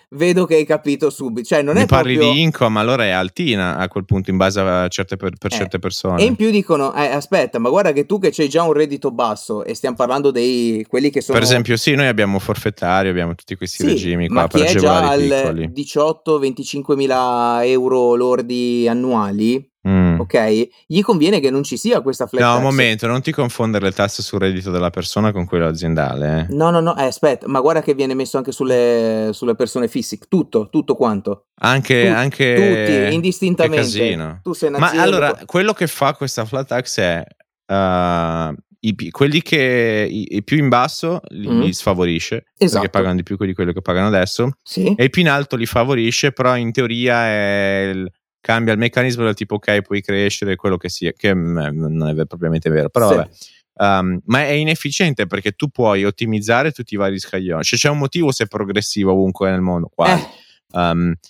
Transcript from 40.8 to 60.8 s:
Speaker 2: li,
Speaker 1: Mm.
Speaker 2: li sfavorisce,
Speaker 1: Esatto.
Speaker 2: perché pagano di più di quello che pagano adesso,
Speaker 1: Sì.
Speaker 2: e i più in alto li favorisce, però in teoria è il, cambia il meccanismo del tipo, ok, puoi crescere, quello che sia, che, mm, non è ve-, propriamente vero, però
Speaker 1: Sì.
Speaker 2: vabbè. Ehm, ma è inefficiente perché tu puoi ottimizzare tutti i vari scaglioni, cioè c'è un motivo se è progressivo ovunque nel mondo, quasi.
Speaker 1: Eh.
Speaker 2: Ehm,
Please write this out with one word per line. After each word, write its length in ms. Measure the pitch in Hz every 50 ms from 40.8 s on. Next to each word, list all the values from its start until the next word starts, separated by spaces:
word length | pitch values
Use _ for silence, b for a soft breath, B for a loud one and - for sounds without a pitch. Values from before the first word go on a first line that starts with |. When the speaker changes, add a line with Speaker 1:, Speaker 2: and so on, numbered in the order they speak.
| 127 151 - - - 165 175 175 - -
Speaker 2:
li, 200 | - 90 104 -
Speaker 1:
Mm. 120 | 120 117
Speaker 2:
li 120 | - - -
sfavorisce, 760 | - - 107 95 90 90 87 85 82 - - 113 117 - _ _
Speaker 1:
Esatto. 240 | - 202 180 - 101
Speaker 2:
perché 80 | 101 95 - 101
pagano 160 | 92 92 90
di 80 | 92 87
più 140 | - 104
di 180 | 95 107 95 92
quello 160 | - 92 87 82
che 100 | 92 90
pagano 260 | - 90 92 98 107
adesso, 420 | 104 95 90 95 - - 120 127 135 _ _
Speaker 1:
Sì. 280 | - - 185 185 190 208
Speaker 2:
e 80 | 208 123
i 60 | 135
più 120 | - 185 175
in 60 | 156
alto 260 | 139 139 143 - -
li 120 | 120 117
favorisce, 680 | - - 123 117 131 139 120 113 117 117 - - 139 131
però 240 | - 127 127 127
in 160 | 123 120 113 107
teoria 520 | - 127 113 117 117 123 123 120 117 117
è 640 | 110 107 104 101 101 101 101 98 98 98 98 98 98 95
il, 160 | 95 92 90 - _ _ _ _ _
cambia 320 | - - 113 117 117 113 110
il 40 | 104
meccanismo 460 | 117 120 - 127 123 127 120 120 117
del 100 | 110 101
tipo, 220 | - 104 - 107
ok, 240 | 104 - - 104 104 101
puoi 180 | - 101 101 98
crescere, 520 | - 101 98 101 101 - - 104 101 92
quello 220 | 90 - 101 92
che 120 | 85 - 90
sia, 240 | - - 92 82 -
che, 180 | _ - 104 95
mm, 240 | 90 85 82 85 82 76 73 71
non 360 | 80 80 78 80 82 78 78
è 60 | 78
ve-, 120 | 78 80
propriamente 440 | - - 85 87 80 82 80 80 82
vero, 180 | 78 78 73 -
però 180 | - 123 113 101
Speaker 1:
Sì. 60 | 92
Speaker 2:
vabbè. 120 | 87 80 - B B B B B B B B _ -
Ehm, 420 | 101 101 98 95 92 92 90 87 -
ma 160 | - 117 135 151
è 80 | 139 143
inefficiente 760 | 151 156 156 160 - - 143 139 - 196 165 131 - 104
perché 240 | 87 - 101 98 107 98
tu 140 | - - 147
puoi 360 | - - 120 110 101 98 98
ottimizzare 640 | 101 101 - 117 110 110 107 101 107 117 123 143 160
tutti 240 | 151 - 120 - 104
i 20 |
vari 220 | 98 101 98 98 95
scaglioni, 460 | - - - 95 92 92 82 80 71
cioè 120 | - -
c'è 120 | 120 - 147
un 100 | 147 147
motivo 320 | 139 135 - 175 165 143
se 140 | 131 - 113
è 20 |
progressivo 640 | 104 - 107 104 98 98 104 101 - - 104 98 95
ovunque 400 | 92 95 95 95 92 - 98 95
nel 120 | 95 92 92
mondo, 280 | 92 90 87 82 - _
quasi. 300 | - 85 87 92 87 B B B B B B B B B _ -
Speaker 1:
Eh. 60 |
Speaker 2:
Ehm, 360 | 90